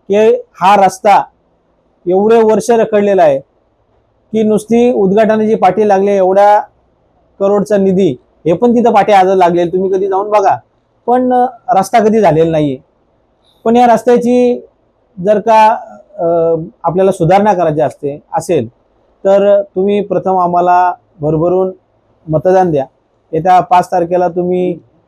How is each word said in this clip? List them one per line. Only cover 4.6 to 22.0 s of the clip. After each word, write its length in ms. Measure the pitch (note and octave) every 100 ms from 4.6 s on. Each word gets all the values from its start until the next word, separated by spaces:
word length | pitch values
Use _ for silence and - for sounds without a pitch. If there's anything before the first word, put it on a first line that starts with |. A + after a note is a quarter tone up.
| - A#3 A#3+
उद्घाटनाची 640 | B3 F#3+ G3+ G#3+ A3 G#3+
पाटी 340 | G#3 F#3 F#3 G#3+
लागली, 220 | G3 G3+
एवढ्या 500 | G3 F#3 F#3+ G#3 G#3 - _ _ _ _ _ _ -
करोडचा 360 | G3 G#3 - G3+
निधी, 400 | F#3+ F#3 F3+ B2+ _ _ D#3
हे 60 |
पण 220 | F3 A#3+
तिथं 180 | A#3+ A3+
पाटी 200 | G#3 G3
आज 140 | G3 F#3
लागलेली, 460 | F#3+ F3 F3 F3
तुम्ही 180 | F#3 F#3+
कधी 180 | F#3+ G3
जाऊन 220 | F#3+ G#3
बघा, 260 | G#3 F#3+ B2+ _ _ _ _ -
पण, 260 | B3 B3+
अ, 140 | B3 B3+ - -
रस्ता 300 | F#3 F#3+ A#3
कधी 220 | G#3+ A3
झालेला 300 | F#3 D#3 E3
नाहीये. 260 | D#3 D3 C3 _ _ _ _ _ _ _ _
पण 120 | A3+ A#3+
या 100 | A#3+
रस्त्याची 800 | A3+ B3 A#3+ A#3+ B3 B3 B3 - _ _ _ _ G3+
जर 160 | F#3 G#3
का, 360 | A3+ A3 G#3+ A#3 - - - -
अ, 60 | E3 E3+ E3 E3 F3+ -
आपल्याला 300 | E3+ F3 F#3+
सुधारणा 420 | F#3 E3 G3 G#3
करायची 260 | F3+ E3 D3+
असते, 420 | C#3+ - C#3+ D3+ _
असेल, 340 | D#3+ F3 D#3+ A#2 _ _ _ _ _
तर 380 | G3 G3 G3+ G3+
तुम्ही 380 | G3+ F#3 G3+ G#3
प्रथम 360 | G3 F#3 F#3 F#3
आम्हाला 560 | F3 F3 F3+ F3+ F3+ F3+ _ -
भरभरून 520 | D3 D#3+ F3 F#3 F#3+ F#3 _ _